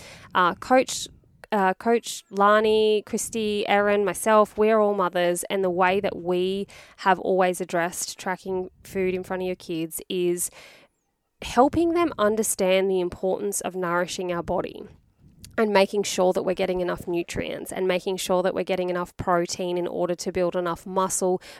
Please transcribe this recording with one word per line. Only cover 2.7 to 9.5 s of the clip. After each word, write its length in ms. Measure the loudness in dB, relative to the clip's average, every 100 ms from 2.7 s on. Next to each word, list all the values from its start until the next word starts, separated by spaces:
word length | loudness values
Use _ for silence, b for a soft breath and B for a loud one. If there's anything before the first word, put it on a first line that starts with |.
| 4 4 2 0
Christy, 640 | -6 -6 -4 -2 -2 2
Erin, 360 | 2 4 2 0
myself, 520 | 0 4 4 4 2
we're 220 | 4 4
all 140 | 4
mothers, 500 | 2 0 2 0 0 -2
and 140 | -2
the 60 | 0
way 300 | 2 2 2
that 180 | -2 -4
we 500 | -2 0 0 -2 -6 B B -4
have 200 | 0 2
always 420 | 2 2 2 0
addressed 560 | -2 -2 -2 -4 -10 -8
tracking 500 | -8 -8 -6 -6 -8 -14
food 300 | -10 -4 -2
in 100 | -4
front 180 | -6 -6
of 60 |
your 80 | -6